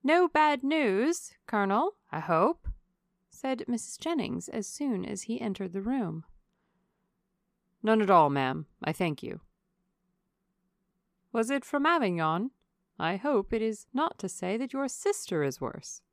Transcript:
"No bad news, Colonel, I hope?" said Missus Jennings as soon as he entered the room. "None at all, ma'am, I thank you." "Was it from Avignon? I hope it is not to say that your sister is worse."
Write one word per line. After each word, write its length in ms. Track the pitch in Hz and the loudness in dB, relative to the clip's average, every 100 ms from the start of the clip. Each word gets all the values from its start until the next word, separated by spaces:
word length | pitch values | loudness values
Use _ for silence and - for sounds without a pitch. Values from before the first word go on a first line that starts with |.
"No 260 | 262 339 359 | 4 4 4
bad 340 | 302 302 285 | 4 2 2
news, 720 | 277 311 254 190 277 339 - _ - | 0 2 2 2 0 -2 -8 _ -4
Colonel, 500 | 214 196 208 349 - _ | -2 2 2 0 -4 _
I 100 | 160 | -8
hope?" 480 | 156 165 220 339 - - _ _ _ _ _ | 0 2 2 0 -8 -10 _ _ _ _ _
said 360 | - 269 254 240 | -8 -4 -4 -4
Missus 300 | 233 - - | -6 -6 -8
Jennings 540 | 320 330 - 175 - | -4 -2 -2 -6 -6
as 180 | 220 202 | -8 -8
soon 380 | - 285 196 185 | -6 -2 -2 -4
as 160 | 202 | -8
he 180 | - 233 | -6 -4
entered 320 | 214 185 190 | -4 -4 -6
the 80 | 190 | -6
room. 460 | 202 269 185 160 - - _ _ _ _ _ _ _ _ _ _ _ _ _ _ | -2 -2 -2 -6 -12 -20 _ _ _ _ _ _ _ _ _ _ _ _ _ _
"None 200 | 220 220 | 2 4
at 80 | 196 | 8
all, 180 | 180 151 | 8 8
ma'am, 380 | 143 131 156 151 _ | 4 0 -2 -8 _
I 80 | - | -6
thank 300 | 160 175 143 | -2 -2 -2
you." 180 | - - - _ _ _ _ _ _ _ _ _ _ _ _ _ _ _ _ _ _ | -8 -12 -16 _ _ _ _ _ _ _ _ _ _ _ _ _ _ _ _ _ _
"Was 160 | 233 226 | -2 0
it 160 | 277 | -2
from 220 | - 285 294 | 0 0 2
Avignon? 640 | 339 214 175 160 170 254 _ _ _ _ - | 4 2 2 2 0 -2 _ _ _ _ -4
I 180 | 165 185 | -2 0
hope 380 | 277 247 196 | 2 0 0
it 80 | 226 | -2
is 240 | 220 214 - | -2 -4 -6
not 240 | 254 320 - | -2 -2 -4
to 100 | 190 | -8
say 300 | - 180 220 | -6 -4 -4
that 160 | 262 | -4
your 140 | 269 269 | -4 -6
sister 540 | - 392 403 - 170 | -2 -2 -2 -2 0
is 160 | 139 123 | 0 -2
worse." 440 | 131 - - - _ | -8 -8 -14 -18 _